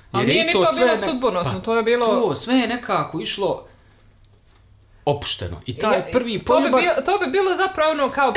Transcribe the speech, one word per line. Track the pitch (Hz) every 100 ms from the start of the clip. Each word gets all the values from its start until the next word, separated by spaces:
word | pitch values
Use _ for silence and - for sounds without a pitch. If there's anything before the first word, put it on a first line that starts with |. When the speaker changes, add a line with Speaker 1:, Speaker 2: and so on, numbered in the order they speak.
| -
Speaker 1:
Ali | 196 220
nije | 320
Speaker 2:
je | 330
Speaker 1:
ni |
Speaker 2:
to | 208
Speaker 1:
to | 180
Speaker 2:
sve | 220 247
Speaker 1:
bilo | -
Speaker 2:
ne-, | 254
Speaker 1:
sudbonosno, | 254 - 185 139
Speaker 2:
pa | 113
Speaker 1:
to | 226 226
je |
bilo | 220 240 233
Speaker 2:
to, | 247 208 -
sve | 226 254
je | 220
nekako | 240 - 180 147 160
išlo | 214 - 185 - - - _ - - _ - _ _ _ _ - _ - 143
opušteno. | 139 - - 87 - -
I | -
taj | 214 190
Speaker 1:
Ja, | -
Speaker 2:
prvi | 254 233
Speaker 1:
to | 202
bi | -
Speaker 2:
poljubac | 254 285 254
Speaker 1:
bio, | - - 269
to | 392
bi | 269
bilo | 381 381 349
zapravo | 381 381 311
ono | 302 269
kao | 269 262